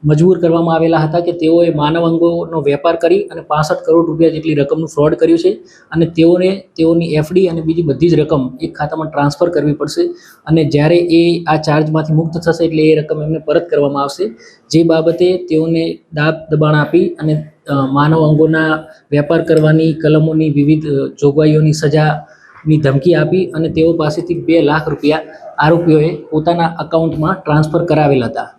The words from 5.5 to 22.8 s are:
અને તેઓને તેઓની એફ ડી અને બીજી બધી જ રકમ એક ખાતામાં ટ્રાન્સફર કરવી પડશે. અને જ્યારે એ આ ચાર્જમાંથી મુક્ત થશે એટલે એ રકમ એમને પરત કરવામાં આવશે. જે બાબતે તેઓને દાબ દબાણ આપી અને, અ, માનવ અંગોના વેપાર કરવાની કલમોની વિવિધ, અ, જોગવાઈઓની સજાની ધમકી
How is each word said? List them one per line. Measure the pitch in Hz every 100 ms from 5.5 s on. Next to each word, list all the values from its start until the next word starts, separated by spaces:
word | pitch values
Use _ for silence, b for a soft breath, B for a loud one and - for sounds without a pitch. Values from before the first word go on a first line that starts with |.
| 220 b b b
અને | 156 160
તેઓને | - 165 180 185 196 - -
તેઓની | 160 170 165
એફ | 151 160
ડી | 185 185
અને | 165
બીજી | 160 165
બધી | 156 127 170
જ | 151
રકમ | 151 156 127 -
એક | 156 -
ખાતામાં | 151 160 151
ટ્રાન્સફર | 143 143 - 175
કરવી | 160 147
પડશે. | 143 147 165 175 B B B -
અને | 160
જ્યારે | 143 143 151 175
એ | 175 165 170 170
આ | 170 156
ચાર્જમાંથી | 156 151 151 156 156
મુક્ત | 156 165 165
થશે | 165 160 165
એટલે | 156
એ | 156 156
રકમ | 151 151
એમને | 151 160
પરત | 156 160 170
કરવામાં | 147 143 139
આવશે. | 139 - 208 226 B B _
જે | 160
બાબતે | 165 160 160 170 180 185
તેઓને | - 156 165 165 165 - _
દાબ | 156 151 160 -
દબાણ | 151 151 151
આપી | 147 170 196
અને, | - 156 156 - _ -
અ, |
માનવ | 139 135 139 147 160 151
અંગોના | 151 156 160 156 156 B B _
વેપાર | 147 147 165
કરવાની | 160 156 156 156 160
કલમોની | 151 151 156 160 156 156
વિવિધ, | 143 143 156 151
અ, | 139 135 -
જોગવાઈઓની | 143 139 156 156 156
સજાની | 151 151 151 151 151 - - _ - 156
ધમકી | 151